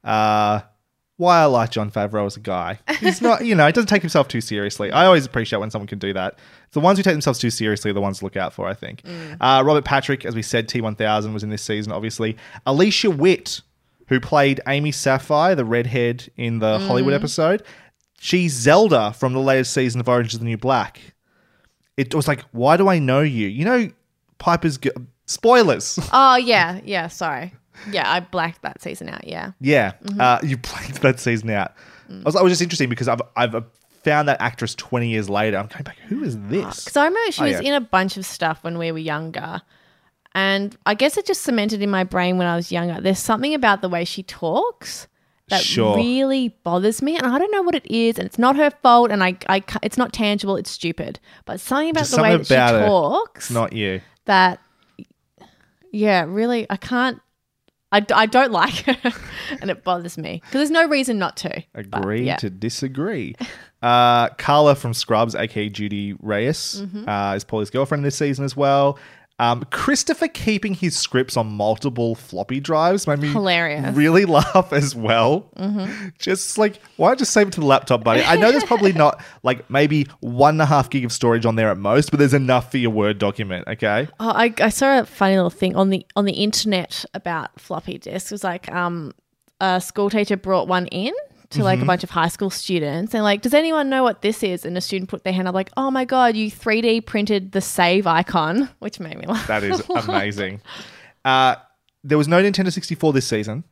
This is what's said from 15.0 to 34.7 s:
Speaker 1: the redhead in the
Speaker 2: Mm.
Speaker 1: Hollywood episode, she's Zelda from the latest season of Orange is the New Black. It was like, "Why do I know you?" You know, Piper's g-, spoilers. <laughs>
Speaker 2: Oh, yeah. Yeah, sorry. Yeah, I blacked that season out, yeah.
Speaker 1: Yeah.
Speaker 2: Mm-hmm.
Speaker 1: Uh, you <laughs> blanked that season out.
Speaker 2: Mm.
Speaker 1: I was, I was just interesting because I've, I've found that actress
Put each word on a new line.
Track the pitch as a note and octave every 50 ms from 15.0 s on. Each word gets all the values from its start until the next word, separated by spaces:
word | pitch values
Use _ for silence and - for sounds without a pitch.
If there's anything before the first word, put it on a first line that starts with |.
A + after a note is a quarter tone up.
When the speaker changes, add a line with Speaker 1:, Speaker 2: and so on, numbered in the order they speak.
| - C#3 C3 C3 - - D3+ D3 D#3 F3+ F#3+
Speaker 1:
the | D3+ B2+
redhead | A2 A#2 A#2+ A#2+ B2 A2 C3 A#2+ A#2+ A#2+ B2 - - _ -
in | A#2+ A#2 A2+ A2+
the | A2 A2 G#2+ G#2+
Speaker 2:
Mm. | - -
Speaker 1:
Hollywood | C3 B2 B2+ C3+ C#3
episode, | C#3+ A3 A#3 - - D#3 D#3+ F#3+ G#3+ - - - - _ _ _ _ _ _ _ _
she's | - - - F3+ F3+ E3+ C#3
Zelda | B2 A#2 C3 D3+ F#3+ A3 G#3+ D#3+ B2 G#2+ G#2 G#2+
from | - - B2+ B2+
the | C3
latest | C3+ C3+ C3+ C3 B2+ B2+ -
season | D3 C3 B2+ A#2 B2
of | A#2 B2
Orange | B2 B2 A#2 A2 A2
is | A#2
the | A#2
New | A#2 A#2 G#2
Black. | G#2 B2+ C3+ A#2+ G2 - - - - - _ _ _ _ _ _ _ _ _ _ _ _ _ _ _ _ _ -
It | C3+ B2 -
was | D#3+ C#3 D#3
like, | D3 - - _ -
"Why | A#2 A#2+ C3+ D#3+ F3+
do | G3 G3
I | F#3 E3
know | C#3+ B2+ B2+ C#3
you?" | D#3 D3+ C3 A2+ G#2+ G2
You | G#2 B2 D#3
know, | G#3+ B3+ B3 A3+ F#3 - _ _ _ _ _ _ _ _ _
Piper's | - - E3+ E3+ - E3 C#3+ C3
g-, | - C3+ - B2+ B2 - _ _ _
spoilers. | - - - - A3+ B3 B3 A3+ F3 B2 F2+ - - - - -
<laughs> | - -
Speaker 2:
Oh, | B3+ C4+ C4+ B3+ B3+
yeah. | B3+ A#3 A#3 G3 F3 E3 F3+ F#3+ -
Yeah, | - G3+ F3+ E3 E3
sorry. | - - F3+ D#3+ C#3+ C3 B2+ F#3 - - _ _ _ - - G#3
Yeah, | G3+ F#3 C#3+ -
I | D#3+ F3+
blacked | F3 - - F3+ E3 E3+ E3 _
that | - D3 - -
season | - - - - - -
out, | - - - -
yeah. | D#2+ E2 E2+ - F#3+ _
Speaker 1:
Yeah. | C3 C3+ D3+ C#3 A2 F#2+ F#2 _ _
Speaker 2:
Mm-hmm. | G2+ G2+ G#2
Speaker 1:
Uh, | B2+ B2+ B2 - -
you | D#3 C3 A#2+
<laughs> | B2 -
blanked | - - - - C3 -
that | - C3+ C3 B2
season | - B2 A#2 A2+ G#2 A2+
out. | A2 G2+ F#2+ - _ _ - - - - _ _
Speaker 2:
Mm. | - F#2+
Speaker 1:
I | F#2
was, | D3 D#3
I | F#3
was | F#3 F#3
just | F3+ D#3+
interesting | F3 F3 E3+ D#3+ C#3+ B2
because | B2 A2+ B2+ B2
I've, | A#2+ A#2+ A#2+ - _ A#2
I've | A#2+ A#2+ A2+ A2+ A#2 - _ _ _ _ _ _ _
found | D3+ D3 D3+ D3+ C#3+
that | C3+ -
actress | - A#2+ A#2 - A#2+ A2+